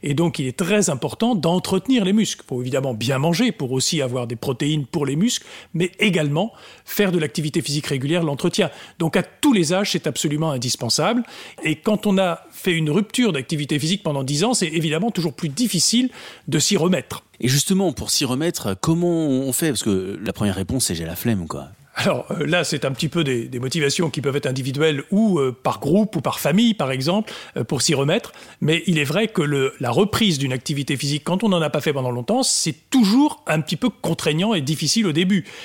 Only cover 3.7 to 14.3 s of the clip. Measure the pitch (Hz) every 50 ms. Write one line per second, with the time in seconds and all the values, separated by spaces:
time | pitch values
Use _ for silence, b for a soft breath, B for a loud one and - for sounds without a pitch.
3.7 | 131 131 - - - 151 135 123 123 127 123 117 123 113 - 143 131 - 143 147
4.7 | 156 151 139 - - 147 147 135 139 156 208 247 247 - B B B B B B
5.7 | - 160 185 180 - - 214 214 165 170 151 147 143 160 202 233 B B B B
6.7 | B B B - - - 208 190 170 175 156 147 - - 151 156 - 170 - -
7.7 | 143 151 - - 147 135 127 139 165 180 165 151 143 131 - 175 - - 190 156
8.7 | B B B B B - 165 160 - 196 175 - - _ - 294 247 196 165 139
9.7 | 180 190 208 - - 160 - 160 127 - - 160 147 147 160 160 143 127 117 127
10.7 | - - 120 117 - - 151 190 226 247 233 B B B B B B - - 156
11.7 | 156 151 - 208 214 202 - 208 190 190 190 180 165 - - - - - - 190
12.7 | 175 165 160 151 147 202 208 - - - 247 214 160 139 127 - 170 147 147 131
13.7 | 156 143 123 156 202 196 - 165 143 139 135 127